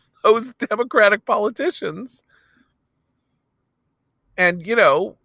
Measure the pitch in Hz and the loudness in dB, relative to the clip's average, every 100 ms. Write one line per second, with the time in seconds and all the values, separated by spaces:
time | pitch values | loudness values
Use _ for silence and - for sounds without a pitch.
0 | _ _ 202 226 254 - 294 214 240 - | _ _ 2 2 0 -10 -6 -4 -2 2
1 | 208 208 - 226 208 226 294 - 185 156 | 2 2 -2 -2 -2 -4 -6 -4 -10 -10
2 | 254 - _ _ _ _ _ _ _ _ | -16 -20 _ _ _ _ _ _ _ _
3 | _ _ _ _ _ _ _ _ _ _ | _ _ _ _ _ _ _ _ _ _
4 | _ _ _ - 180 175 165 226 175 143 | _ _ _ -2 0 0 -4 2 4 2
5 | 202 - | -2 -10